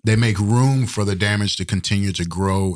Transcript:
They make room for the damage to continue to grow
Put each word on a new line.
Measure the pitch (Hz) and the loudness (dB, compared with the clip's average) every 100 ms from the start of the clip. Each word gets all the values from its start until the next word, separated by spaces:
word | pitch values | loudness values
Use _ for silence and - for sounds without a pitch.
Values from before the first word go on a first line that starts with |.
They | 110 110 | 0 2
make | 117 95 | 2 2
room | 101 120 131 135 113 | 2 4 4 2 0
for | - 101 | -2 -2
the | 95 | 0
damage | 104 104 101 - | 0 0 -2 -4
to | 92 | -4
continue | 98 - 101 98 | -4 -2 -2 -2
to | 90 85 | -4 -6
grow | 87 98 95 98 | -2 0 0 -2